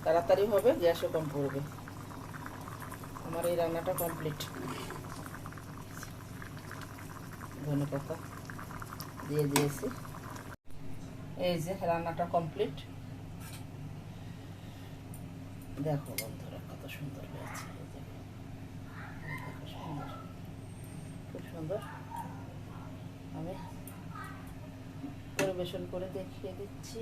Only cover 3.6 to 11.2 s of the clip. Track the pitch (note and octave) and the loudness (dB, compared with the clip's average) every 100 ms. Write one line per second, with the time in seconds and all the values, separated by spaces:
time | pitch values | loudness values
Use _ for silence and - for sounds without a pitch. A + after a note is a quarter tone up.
3.6 | E3+ E3 E3+ F#3 E3+ D#3+ D#3 D3 - - | 6 6 2 4 4 2 0 0 -4 -2
4.6 | - - - - - - - - - - | -4 -2 -4 -4 -4 -6 -6 -6 -6 -6
5.6 | - - - - - - - - - - | -8 -8 -6 -6 -6 -8 -8 -6 -6 -6
6.6 | - - - - - - - - - - | -6 -6 -6 -8 -8 -8 -8 -8 -8 -4
7.6 | C#3+ C#3+ C#3+ C#3+ - - - - - - | 2 4 4 0 -2 -4 -4 -8 -8 -6
8.6 | - - - - - - - D3 D3 C#3+ | -6 -6 -6 -6 -8 -8 2 6 8 10
9.6 | D3 - - - - - - - - - | 8 6 -2 -2 -6 -8 -6 -8 -8 -10
10.6 | - - - - - - | -6 -4 -2 -4 -4 -8